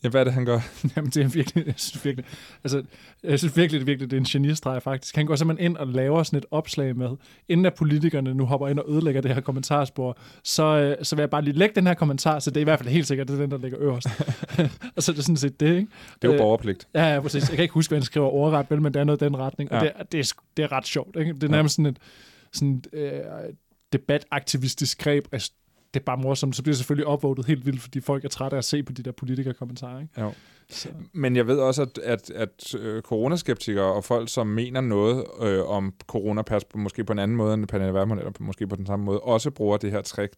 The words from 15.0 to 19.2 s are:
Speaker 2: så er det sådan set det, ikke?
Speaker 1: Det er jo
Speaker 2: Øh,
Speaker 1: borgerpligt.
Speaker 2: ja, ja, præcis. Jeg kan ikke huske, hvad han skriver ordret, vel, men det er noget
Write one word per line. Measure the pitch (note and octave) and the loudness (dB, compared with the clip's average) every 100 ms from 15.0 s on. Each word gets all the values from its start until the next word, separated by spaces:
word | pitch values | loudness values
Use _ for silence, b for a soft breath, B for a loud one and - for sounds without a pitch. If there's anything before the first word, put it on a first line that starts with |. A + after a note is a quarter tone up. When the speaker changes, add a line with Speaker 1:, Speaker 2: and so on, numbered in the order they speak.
Speaker 2:
så | F3+ | -2
er | D3 | 0
det | |
sådan | C#3 D3+ | 2 2
set | C#3 - | 0 2
det, | D3+ F3 | 2 4
ikke? | A3 B B B | 0 B B B
Speaker 1:
Det | B2 | 4
er | |
jo | |
Speaker 2:
Øh, | D3 | 6
Speaker 1:
borgerpligt. | G#2+ A2+ A2 F#2 - | 6 4 0 -4 -2
Speaker 2:
ja, | D#3 D#3+ | 2 2
ja, | C#3+ | 2
præcis. | C#3 C#3+ D3 | 0 0 0
Jeg | D#3 | 2
kan | |
ikke | E3+ | 2
huske, | D#3+ D#3 | 2 2
hvad | D3+ | 0
han | |
skriver | B2+ D3+ C3+ | 0 2 2
ordret, | C#3 D3+ D3+ C#3 | 4 4 2 2
vel, | D3+ | 2
men | D3+ | 2
det | C#3+ | 2
er | |
noget | D3 C#3+ | 2 2